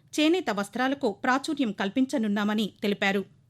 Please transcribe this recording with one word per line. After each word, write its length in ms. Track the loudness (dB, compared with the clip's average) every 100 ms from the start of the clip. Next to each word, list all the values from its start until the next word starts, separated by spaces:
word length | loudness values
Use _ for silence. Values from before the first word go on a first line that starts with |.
| _
చేనేత 360 | 0 2 2 0
వస్త్రాలకు 600 | -4 -4 -2 -2 0 -2
ప్రాచుర్యం 600 | -2 0 0 0 -2 -2
కల్పించనున్నామని 1040 | -2 -2 0 0 0 0 0 0 0 -2 -2
తెలిపారు. 440 | -4 0 0 0 -2 _ _